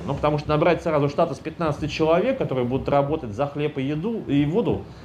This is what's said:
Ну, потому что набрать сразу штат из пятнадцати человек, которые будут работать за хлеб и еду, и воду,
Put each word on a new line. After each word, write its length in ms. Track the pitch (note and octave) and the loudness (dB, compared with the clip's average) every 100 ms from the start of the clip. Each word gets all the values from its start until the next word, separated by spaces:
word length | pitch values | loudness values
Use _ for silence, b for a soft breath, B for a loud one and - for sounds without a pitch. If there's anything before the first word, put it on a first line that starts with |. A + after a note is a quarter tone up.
| F2+ | -6
Ну, 80 | |
потому 240 | C#3 D3 D3 | 0 0 0
что 100 | D3 | 0
набрать 300 | D3+ E3+ D#3+ | 2 4 2
сразу 240 | E3+ D#3 C#3+ | 2 2 2
штат 240 | C#3+ E3+ | 2 0
из 80 | C3+ | -2
пятнадцати 480 | D#3 D#3 D#3+ C#3 D3 | -8 -4 -2 -2 -4
человек, 500 | - D#3 E3+ A#3 - | 0 2 4 2 0
которые 260 | C#3+ C3 | -2 0
будут 240 | A#2+ C3 C#3+ | 0 0 2
работать 420 | C#3+ C#3+ D#3 B2 | 2 2 -2 -4
за 180 | G2+ C#3+ | -4 -4
хлеб 300 | D3 D3 C#3+ | -2 -4 -2
и 40 | |
еду, 400 | C3+ D3+ G3+ A3+ A2+ | -4 -2 -2 -4 0
и 160 | C#3+ | 2
воду, 380 | D3 F#3+ E3+ F#2+ B B | 4 2 2 -2 B B